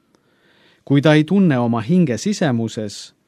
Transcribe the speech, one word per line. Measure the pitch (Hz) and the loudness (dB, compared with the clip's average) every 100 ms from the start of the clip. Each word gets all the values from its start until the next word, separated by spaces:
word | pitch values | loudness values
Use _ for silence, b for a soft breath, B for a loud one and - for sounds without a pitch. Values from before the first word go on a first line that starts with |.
| _ _ b b b b b b - | _ _ b b b b b b -2
Kui | 139 | 2
ta | 156 | 4
ei | 151 | 4
tunne | 156 196 185 127 | 2 2 2 2
oma | 120 117 | 0 -2
hinge | 107 180 156 110 | 0 0 0 -2
sisemuses, | 202 202 160 117 113 - 107 - - _ | -4 -2 -2 -2 -4 -8 -10 -12 -20 _